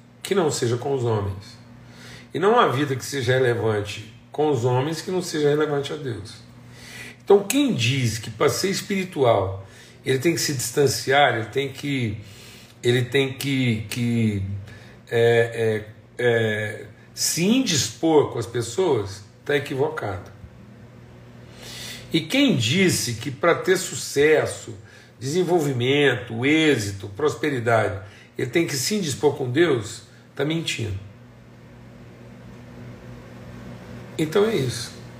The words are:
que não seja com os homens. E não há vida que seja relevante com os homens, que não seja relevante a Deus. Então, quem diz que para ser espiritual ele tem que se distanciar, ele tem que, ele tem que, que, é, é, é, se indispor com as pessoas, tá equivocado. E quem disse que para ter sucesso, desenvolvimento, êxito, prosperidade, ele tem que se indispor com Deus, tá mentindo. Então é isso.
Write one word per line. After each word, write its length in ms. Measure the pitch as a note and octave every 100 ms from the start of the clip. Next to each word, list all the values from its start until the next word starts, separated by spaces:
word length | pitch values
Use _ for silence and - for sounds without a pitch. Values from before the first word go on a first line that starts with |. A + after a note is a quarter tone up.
| - -
que 120 | -
não 160 | F#3+ D#3+
seja 260 | - A#2+ A#2+
com 180 | C#3+
os 100 | C#3
homens. 520 | A#2+ G#2+ G2 F#2 - - - - - - - - -
E 40 | -
não 200 | F#3+ A#3+
há 80 | F3
vida 300 | B2+ C#3+ B2+
que 80 |
seja 300 | - C#3 A#2+
relevante 760 | C3 B2+ A2 A2 G#2 G2 - - - -
com 180 | - D3+
os 140 | C3+
homens, 360 | B2 B2+ C#3+ E3
que 100 | -
não 120 | F#3
seja 260 | F3 D#3+ D3
relevante 440 | D3 D3 C#3+ C#3
a 40 | D#3
Deus. 380 | C#3 G#2 - - - - - - - - - -
Então, 200 | - G3+
quem 280 | G3 C#4 C#4+
diz 460 | D3+ A2+ C3+ A#2+ -
que 120 | -
para 180 | - D3+
ser 200 | - F#3+
espiritual 960 | F#3+ - G3 F3+ D#3 B2 G#2+ F#2+ G2 - - - -
ele 140 | - C3
tem 160 | E3+
que 60 | D#3+
se 120 | -
distanciar, 840 | C3+ - - C#3 - - C3+ C#3 A2+
ele 100 | G#2+
tem 220 | C3 C#3
que, 460 | - D3 C3+ A#2 G2 - - - - - -
ele 200 | A#2+ B2
tem 300 | A#2+ C#3+ C3+
que, 540 | C3 C#3 C3+ B2 G#2+ -
que, 540 | B2 A#2+ A#2 A2 G2+ F#2+ G2 - - - - -
é, 760 | A#2 A#2 A#2 A2+ A#2 A2 G#2+ - - - -
é, 60 |
é, 600 | A#2+ A#2 A2 G#2 G#2+ G2+ - - -
se 300 | - - -
indispor 880 | F3+ B3+ A#3+ D3+ - - E3 D#3 B2+
com 60 | B2+
as 80 | G#2+
pessoas, 760 | A#2+ A2 - F#3 B2+ G2 - - -
tá 120 | - D3
equivocado. 760 | C#3 C3+ D#3 - G#2+ F#2+ - - - - - - - - - - - - - - - - - - -
E 80 | E3
quem 360 | D3+ C4+ C#4 D3+
disse 580 | A2 E3+ F#3 A2 -
que 160 | A2 C#3+
para 240 | B2+ F3
ter 220 | E3+ - F3+
sucesso, 1000 | - C3+ - C#3+ D3+ D3 A#2+ - - A2 - - - -
desenvolvimento, 1300 | B2+ E3+ E3 F3 C#3+ B2 B2 C#3+ C#3+ A#2 - A2+
êxito, 640 | C3 D#3 D#3 C3 G2+ G2 G#2
prosperidade, 920 | - D3 - D#3 C3+ A2+ A2+ G#2 G2 - - - -
ele 140 | B2
tem 160 | F3 E3
que 100 | C3+
se 180 | -
indispor 400 | G#3+ D#3+ A2 D3
com 160 | - C3
Deus, 520 | B2 F3 B2+ G#2+ - - - -
tá 100 | -
mentindo. 540 | C#3+ E3 D#3+ - G#2 F#2+ - - - - - - - - - - - - - - - - - - - - - - - - - - - - - - - -
Então 260 | D#3 G3+
é 100 | G#3+
isso. 380 | G#3 B2+ - - - - -